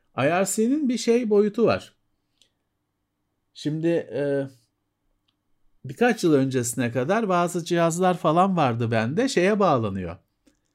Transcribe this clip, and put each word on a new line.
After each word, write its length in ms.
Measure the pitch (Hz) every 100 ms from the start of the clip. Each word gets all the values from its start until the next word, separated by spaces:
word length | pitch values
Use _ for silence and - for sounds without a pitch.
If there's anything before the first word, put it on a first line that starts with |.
| _ -
I 40 |
R 240 | 139 175 196
C'nin 440 | - 226 294 269
bir 80 | 247
şey 320 | - 233 233
boyutu 360 | 208 208 208 202
var. 300 | 95 - _ _ _ _ _ _ _ _ _ _ _ _ _ _ _ _
Şimdi, 340 | - 151 156 165
e, 600 | 170 - 135 143 139 135 - _ _ _ _ _ _ _ _ _ _ _ _ 131
birkaç 380 | - 247 233
yıl 100 | 175
öncesine 580 | 143 135 127 117 131 120
kadar 380 | 127 127 208 214
bazı 360 | 175 175 175 165
cihazlar 520 | 170 170 170 185 175
falan 400 | 160 165 196 175
vardı 340 | 139 113 117
bende, 360 | 113 113 165 262
şeye 300 | 180 180 214
bağlanıyor. 580 | 190 135 107 95 85 87 _ _ _ _ _